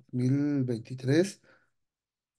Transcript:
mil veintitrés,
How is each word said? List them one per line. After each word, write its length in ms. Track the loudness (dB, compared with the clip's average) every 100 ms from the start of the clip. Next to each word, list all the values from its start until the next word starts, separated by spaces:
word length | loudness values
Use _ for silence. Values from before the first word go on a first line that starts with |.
| -8
mil 520 | -2 2 2 0 0
veintitrés, 800 | -2 -4 -8 -8 0 2 2 -4 _ _ _ _ _ _ _ _ _